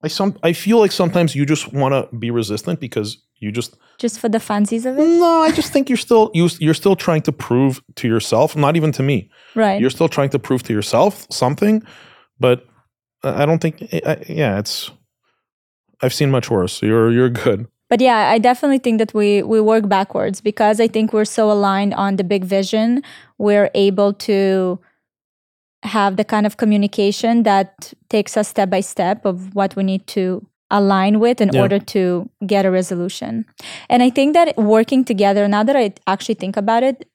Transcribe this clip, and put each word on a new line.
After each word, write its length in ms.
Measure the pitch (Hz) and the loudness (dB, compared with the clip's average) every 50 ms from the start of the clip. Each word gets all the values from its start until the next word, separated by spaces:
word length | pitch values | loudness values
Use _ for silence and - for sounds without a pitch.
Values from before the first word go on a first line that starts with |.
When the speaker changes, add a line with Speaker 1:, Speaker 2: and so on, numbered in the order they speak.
| - | -8
Speaker 1:
I 60 | 160 | -8
some-, 300 | - - 196 202 - - - | -4 -2 -2 -2 -2 0 0
I 120 | 165 170 | 0 0
feel 240 | - - 196 226 233 | 0 0 2 4 4
like 140 | 214 190 - | 4 4 2
sometimes 420 | - 185 165 135 175 170 160 - | 0 -2 0 2 2 0 0 0
you 80 | 139 143 | -2 0
just 300 | 139 156 147 - - - | 0 0 -2 -2 -6 -4
wanna 320 | 139 139 135 139 135 120 - - 117 | -2 0 0 0 0 -2 -4 -8 -8
be 120 | 113 117 | -6 -4
resistant 500 | 120 117 113 101 104 107 - - 175 160 | -2 -2 -2 -2 -4 -6 -4 -6 -6 -6
because 380 | - 120 - 117 107 101 - _ _ _ _ _ | -6 -6 -6 -6 -6 -6 -8 _ _ _ _ _
you 120 | - 104 104 | -10 -6 -6
just 240 | 117 - - _ _ _ _ _ _ | -6 -6 -8 _ _ _ _ _ _
Speaker 2:
Just 200 | - 240 220 - | -6 -6 -6 -4
for 120 | - 240 | -4 -2
the 80 | 208 226 | -2 -2
funsies 480 | - - 214 208 208 202 233 226 226 | -2 -2 -2 0 0 0 -2 -4 -4
of 120 | 254 262 277 | -4 0 2
it? 80 | 302 | 2
Speaker 1:
No, 340 | 330 339 339 349 339 330 330 320 | 4 4 4 4 4 4 4 2
I 80 | 320 320 | 2 2
just 200 | - 294 - - | 0 -2 0 0
think 160 | 285 269 277 | -2 0 0
you're 80 | 254 - - - | -2 -2 0 2
still, 220 | 233 226 220 220 - | 4 4 4 4 2
you, 160 | 165 170 170 165 - | 2 2 2 0 0
you're 140 | 160 147 156 - - | 0 0 0 2 2
still 120 | 202 190 | 0 0
trying 240 | 180 - - 165 156 151 | 2 0 0 0 0 0
to 100 | - 147 | -2 -4
prove 500 | - - - 120 123 135 139 127 - _ _ - | -4 -4 -2 0 2 2 0 0 -4 _ _ -16
to 120 | - - 120 | -6 -2 0
yourself, 480 | 110 113 - - - 113 139 156 - | 0 0 0 0 2 2 2 2 2
not 200 | 151 147 139 156 | 0 0 2 2
even 160 | 170 156 156 139 | 2 0 0 -2
to 100 | - 135 | 0 -2
me. 260 | 139 143 107 - _ _ _ _ - - | 0 0 -2 -4 _ _ _ _ -10 -2
Speaker 2:
Right. 240 | 226 220 208 190 202 | 0 0 0 2 0
Speaker 1:
You're 120 | 113 131 | 0 -2
still 180 | 127 - 165 160 | 0 0 -2 0
trying 220 | - - 139 139 | 0 0 -2 0
to 80 | - 135 | 0 -4
prove 240 | - - 131 123 - | -2 -2 -2 -2 -2
to 80 | - 117 | -2 -4
yourself 540 | 107 104 - - 117 160 208 196 - - _ | -4 -2 0 2 2 2 2 0 -4 -14 _
something, 520 | - - - 131 151 - - 208 220 220 220 - - - - - - _ _ _ _ _ | -4 -2 -2 -2 0 0 0 2 2 0 -2 -8 -20 -20 -20 -20 -20 _ _ _ _ _
but 260 | 127 127 123 123 _ _ _ _ _ _ _ _ _ _ _ _ - | 2 2 2 0 _ _ _ _ _ _ _ _ _ _ _ _ -8
I, 200 | 135 - - 143 | -6 -2 -2 0
I 40 | |
don't 140 | 147 165 165 | 0 0 0
think, 220 | - 165 151 - - 226 - | 0 -4 -6 -6 -16 -8 -8
I, 80 | 170 - | -6 -4
I, 180 | - 156 - - | -4 -4 -4 -6
yeah, 320 | - 165 160 151 117 98 101 | -10 -6 -4 -2 -2 -2 -2
it's, 320 | 104 - - - - - - _ _ _ _ _ _ _ _ _ _ _ _ _ _ _ _ _ _ _ _ _ - | -4 -6 -8 -10 -10 -14 -18 _ _ _ _ _ _ _ _ _ _ _ _ _ _ _ _ _ _ _ _ _ -4
I've 120 | 127 - | -4 -2
seen 160 | - 151 139 | 0 -2 0
much 200 | 135 127 117 - | 0 -2 -2 -2
worse. 300 | 120 98 90 90 - - | -2 -2 -2 -2 -4 -4
You're, 300 | - 107 110 113 113 117 117 | -2 0 2 2 4 4 4
you're 160 | 120 127 127 | 2 2 0
good. 380 | 120 113 - 135 107 98 120 - _ _ _ _ | 0 0 0 0 -2 -2 -6 -14 _ _ _ _
Speaker 2:
But 100 | 240 233 | 0 2
yeah, 300 | 254 254 233 220 208 127 | 4 4 4 2 2 2
I 80 | 220 226 | 2 2
definitely 400 | 214 240 254 247 - 285 269 269 | 2 2 2 2 0 0 0 0
think 200 | 254 254 226 220 | 0 0 0 0
that 120 | 220 214 - | -2 -2 -2
we, 300 | 214 208 208 202 202 - | -2 0 2 2 0 0
we 180 | - 226 220 | 0 0 2
work 260 | 214 214 220 220 214 202 | 2 2 2 2 2 2
backwards 520 | 202 190 196 - - - - - 196 - | 0 0 0 -2 -4 -4 -4 -4 -4 -4
because 400 | _ 208 208 - 220 208 220 208 | _ -6 -2 0 0 2 2 2
I 80 | 226 226 | 0 0
think 240 | - 214 220 220 - | 2 0 -2 0 0
we're 120 | 214 214 | 0 -2
so 240 | 208 - - 220 214 208 | 0 0 0 2 2 2
aligned 400 | 208 202 196 196 196 202 202 190 | 2 2 0 0 0 -2 -2 -2
on 240 | - 196 196 196 | -2 -2 -2 -2
the 80 | 190 196 | -2 -2
big 200 | 175 202 196 185 | -2 -2 -2 -2
vision. 580 | 180 196 196 196 185 - 220 220 226 240 269 285 - - - - _ _ | -2 -2 -2 -2 0 -2 0 0 0 0 -2 -4 -8 -18 -20 -20 _ _
We're 340 | _ 214 208 208 208 202 - - | _ 0 2 2 2 2 2 2
able 400 | - 202 196 190 196 202 202 202 | 0 0 0 2 2 0 0 0
to 640 | 202 - - 208 196 196 196 190 190 185 180 180 180 _ _ _ _ _ _ _ _ _ _ _ _ _ _ _ _ _ _ _ _ - | _ -4 -2 0 0 2 0 0 0 0 -2 -4 -6 _ _ _ _ _ _ _ _ _ _ _ _ _ _ _ _ _ _ _ _ -14
have 340 | 214 196 220 202 202 190 | -4 -2 0 0 0 0
the 80 | 190 208 | 0 -2
kind 220 | - - 214 208 | -2 0 0 0
of 100 | 214 - - | -2 -2 0
communication 840 | 240 214 208 208 202 202 - - 202 202 202 - - 226 233 233 226 | 0 2 2 2 2 0 0 0 0 0 0 -2 -2 0 2 2 2
that 480 | 220 202 196 196 196 _ _ - - - _ _ _ | 4 2 2 2 -2 _ _ -20 -20 -20 _ _ _
takes 260 | - 214 202 - - | -2 -2 -2 -2 -2
us 120 | 226 208 - | -4 -4 -2
step 200 | - - 202 190 | -2 -2 -2 0
by 100 | 190 185 | 0 -4
step 440 | 202 - - - 185 175 208 214 _ | -4 -4 -4 -4 -2 -2 -2 -2 _
of 300 | 202 185 180 185 190 190 | -4 -4 -4 -10 -8 -4
what 200 | 202 196 196 - | -2 -2 -2 -2
we 60 | 196 196 | -2 -2
need 240 | 190 190 190 _ - | -2 -2 -4 _ -6
to 380 | - 208 185 185 185 196 - _ _ _ _ _ | -4 -4 -2 -2 -4 -6 -8 _ _ _ _ _
align 480 | - 208 202 196 196 190 190 202 208 220 | 0 2 2 4 2 2 2 2 2 2
with 220 | 220 233 247 - | 2 2 2 2
in 100 | 220 196 - | 2 2 4
Speaker 1:
Yeah. 100 | 131 123 | 2 2
Speaker 2:
order 160 | - 202 202 | 2 2 0
to 480 | 202 - - 202 185 180 180 175 185 - _ _ 208 | -2 -2 -2 0 0 0 0 -2 -4 -8 _ _ -4
get 180 | 190 214 196 190 | -2 0 2 2
a 40 | 190 | 2
resolution. 760 | 185 185 185 175 190 175 175 180 - - - - 226 226 220 _ _ _ - - - - - _ | 0 0 -2 -2 -4 -6 -6 -6 -8 -10 -10 -8 -8 -8 -8 _ _ _ -20 -18 -18 -18 -4 _
And 140 | - 247 247 | 2 4 4
I 80 | 254 | 4
think 240 | 240 - 269 285 302 | 2 2 0 2 4
that 220 | 339 339 320 - | 4 2 2 2
working 480 | - 220 208 220 220 226 - 277 262 254 | 0 2 4 4 4 2 2 0 0 0
together, 440 | - 233 190 202 196 202 208 202 202 | 0 0 0 2 2 2 2 2 0
now 160 | 202 208 214 | 0 0 0
that 100 | 233 277 | 2 2
I 160 | 277 240 202 190 - _ | 2 0 0 -4 -6 _
actually 300 | - 190 196 - - 220 | -4 -4 -4 -2 -6 -6
think 200 | - - 185 196 | -4 -4 -6 -6
about 260 | 214 202 214 226 233 247 | -4 -2 0 0 2 2
it 240 | 269 269 - - _ _ | 0 -2 -4 -12 _ _